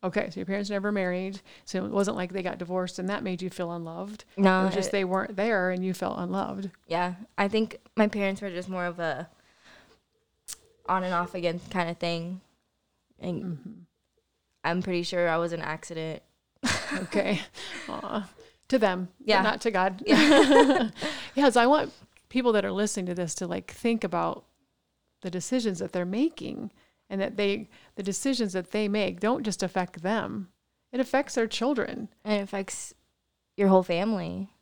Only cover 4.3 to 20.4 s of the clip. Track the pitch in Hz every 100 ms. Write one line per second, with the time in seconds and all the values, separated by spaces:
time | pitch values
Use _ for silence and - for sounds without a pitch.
4.3 | - 190 185 190 190 190 202 190 185 -
5.3 | 202 214 214 185 185 190 180 185 - 180
6.3 | 190 - 196 196 - _ 165 180 185 214
7.3 | - 202 214 220 - _ - 214 208 196
8.3 | 196 202 175 185 185 180 175 165 139 170
9.3 | _ _ _ - - - _ _ _ _
10.3 | _ - - _ _ - 185 180 175 180
11.3 | 185 170 170 - 190 170 170 170 170 170
12.3 | 185 _ _ _ _ _ _ _ _ 175
13.3 | 175 185 156 - - 170 _ _ _ _
14.3 | _ _ _ 151 170 185 175 175 180 170
15.3 | 165 170 165 156 156 - 165 160 160 _
16.3 | _ _ _ 254 - - 285 190 214 196
17.3 | 202 - - - - - - - - 190
18.3 | - - _ _ 262 208 185 180 _ -
19.3 | 202 190 - 233 196 185 190 - 302 294
20.3 | 294